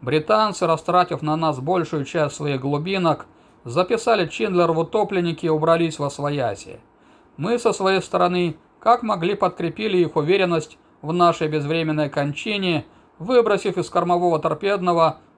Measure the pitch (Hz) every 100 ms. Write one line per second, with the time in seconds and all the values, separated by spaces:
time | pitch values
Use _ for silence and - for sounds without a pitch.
0 | 123 151 151 214 214 185 170 160 - 180
1 | 175 139 151 156 160 135 135 185 160 156
2 | 135 170 147 - 147 135 135 147 160 196
3 | 175 143 - _ _ _ - 131 180 220
4 | 240 220 165 - 214 180 170 160 165 220
5 | 202 196 175 160 170 156 160 170 165 156
6 | 143 - 143 147 120 98 - - - _
7 | _ _ _ - 165 240 233 - 190 190
8 | - 180 180 180 175 156 _ _ 220 240
9 | 233 202 170 202 185 - 170 156 214 185
10 | 170 - 147 190 185 165 156 - _ _
11 | 147 175 175 165 156 151 143 165 160 151
12 | 147 147 143 147 - 208 190 160 - -
13 | _ - 175 247 226 202 202 180 160 180
14 | 170 175 180 165 160 151 196 202 180 170
15 | 160 - -